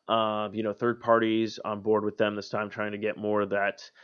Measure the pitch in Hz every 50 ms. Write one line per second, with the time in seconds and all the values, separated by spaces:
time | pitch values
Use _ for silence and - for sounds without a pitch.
0 | _ - 110 113 110 107 107 107 107 104 95 110 110 107 101 - 127 120 117 120
1 | - 117 117 117 113 113 110 113 113 110 - - - 107 107 104 98 110 107 104
2 | 107 104 101 - 110 104 104 104 98 - - 104 107 101 95 107 104 107 104 101
3 | 107 107 - - 107 104 107 104 101 98 98 101 98 101 - - - - - -